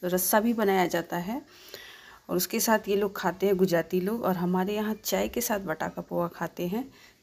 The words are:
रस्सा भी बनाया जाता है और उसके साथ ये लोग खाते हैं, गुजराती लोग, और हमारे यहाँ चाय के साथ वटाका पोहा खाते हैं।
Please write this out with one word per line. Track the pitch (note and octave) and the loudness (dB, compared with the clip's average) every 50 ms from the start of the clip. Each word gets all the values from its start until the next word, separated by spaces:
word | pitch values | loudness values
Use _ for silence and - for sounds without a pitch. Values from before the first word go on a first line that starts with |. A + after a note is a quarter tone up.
| - | -2
रस्सा | F3+ F3+ F3+ F#3 - - - | 0 0 2 2 2 2 4
भी | G#3+ A#3+ | 4 2
बनाया | A#3+ A3+ G#3+ G3 F#3+ F#3+ F3 | 2 2 2 4 4 4 4
जाता | E3 - E3+ E3 - F3 | 2 0 -2 -2 -2 -4
है | F3 F3 F#3+ A#3+ - - - - - - - - - - - - - - - - - _ - | -4 -4 -4 -6 -8 -8 -12 -20 -20 -20 -18 -18 -18 -18 -18 -20 -20 -20 -20 -20 -16 _ -4
और | F3+ | -2
उसके | F3+ F3+ - - A3+ | -2 -2 0 -2 0
साथ | - A#3+ A3 G#3+ G#3+ F#3+ | 2 4 2 2 2 2
ये | G#3 | 0
लोग | G3 G#3 G3 G3 | 2 2 0 -2
खाते | - - F#3 F3 - F#3+ | -2 -2 -4 -2 0 2
हैं, | G3+ G3+ | 2 4
गुजराती | F3+ F#3+ F#3 - E3 D#3+ - F3+ F#3 | 4 4 4 4 2 2 0 0 -2
लोग, | F3+ G3 A3+ A#3 | 0 0 -2 0
और | - F#3 F#3 | 0 0 0
हमारे | F3 F3+ F3 F3+ F3+ F#3 G3 G#3 | 0 0 0 2 2 0 0 -2
यहाँ | G#3+ G#3+ G#3+ G#3+ G#3 - | -2 -2 -2 -4 -4 -4
चाय | - G3 F#3+ G3+ G#3+ | -2 -2 0 0 -2
के | - A#3+ | -2 -4
साथ | A#3 - A3 G3 | -2 -2 -2 -2
वटाका | G3 D#3+ D#3 - - F3+ - F3+ | -2 -4 -4 -4 -4 -6 -6 -8
पोहा | F3 - F3+ F3 F3 E3+ | -8 -4 -2 -2 -2 -2
खाते | - - F3 E3 - - F3 | -4 -6 -8 -8 -6 -6 -4
हैं। | F3 G3 A#3 C4+ C4+ - - - - _ _ | -4 -4 -4 -6 -8 -12 -20 -20 -20 _ _